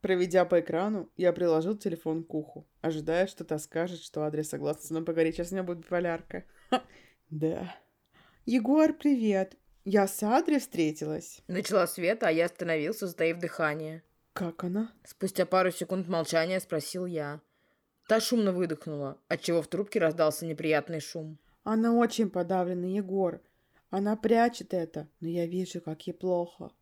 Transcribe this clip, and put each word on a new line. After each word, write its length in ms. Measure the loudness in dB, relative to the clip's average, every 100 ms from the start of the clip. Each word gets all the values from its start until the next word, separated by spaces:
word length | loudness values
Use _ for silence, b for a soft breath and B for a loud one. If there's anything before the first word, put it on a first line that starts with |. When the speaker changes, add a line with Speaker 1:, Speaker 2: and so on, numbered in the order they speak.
Speaker 1:
Проведя 420 | 2 2 4 4
по 140 | 6 4
экрану, 500 | 4 -2 0 -2 -6 2
я 160 | 2
приложил 440 | 4 2 4 2 -2
телефон 480 | -4 -4 -4 -4
к 100 | -4
уху, 320 | -8 -8 -16 -20 _
ожидая, 480 | -4 -2 0 2 0
что 160 | -2
та 140 | -6 -6
скажет, 420 | -4 -4 -4 -6
что 240 | -10 -4
Адрия 180 | -2 -2
согласна 400 | -4 -4 -4 -4
со 120 | -4
мной 100 | -4
поговорить. 320 | -2 0 0 0
Сейчас 160 | -6
у 20 |
меня 80 | -4
будет 160 | -6 -8
биполярка. 640 | -4 -2 -2 -4 -8 -12 -12 b b
<laughs> 120 | -2 b b b b _
Да. 440 | -4 -2 -2 -8 -14 _ _ _ b b b
«Егор, 480 | -2 0 4 6 6
привет. 640 | 4 2 2 4 2 0 -8 _ _
Я 220 | 2 4 4
с 160 | 0
Адри 360 | 2 2 4 0
встретилась». 840 | 0 0 0 0 -6 -6 -8 -18 -6
Speaker 2:
Начала 380 | -6 2 2 2
Света, 420 | 0 -2 2 2
а 20 |
я 140 | 2 2
остановился, 600 | -2 -2 0 -2 -4 -8
затаив 320 | 0 0 0
дыхание. 640 | -6 -2 -2 -2 -8 -12 _ _ _
Speaker 1:
«Как 320 | -6 -6 -4
она?» 280 | -4 -2 -4 _
Speaker 2:
Спустя 420 | -20 -8 -4 0 2
пару 240 | 4 4
секунд 380 | 0 -4 -4 -2
молчания 520 | -2 2 2 2 -2
спросил 460 | -2 -4 -4 -8 -6
я. 340 | -4 -6 -10 _ _ _ _ _ _ 0
Та 120 | 0
шумно 320 | 2 2 2
выдохнула, 680 | 2 -2 -2 -6 -6 -6 -8 _
отчего 340 | -4 0 0
в 60 | 0
трубке 320 | -4 -2 2
раздался 460 | 2 4 2 2 -6
неприятный 540 | -4 2 2 0 -8
шум. 380 | -8 -12 -12 -16 _ _
Speaker 1:
«Она 320 | -2 2 4
очень 340 | 4 4 2 0
подавлена, 580 | 0 0 0 0 -2 -2
Егор. 520 | -4 -2 0 0 -2 _ _ _ _ _
Она 260 | -4 -2 0
прячет 580 | 4 4 4 0 -6
это, 340 | -4 -4 -8 -12 _
но 80 | -6
я 180 | -2 -2
вижу, 340 | -2 -4 -6
как 260 | -8 -8 -10
ей 40 |
плохо». 580 | -6 -2 0 -2 -10 -18 _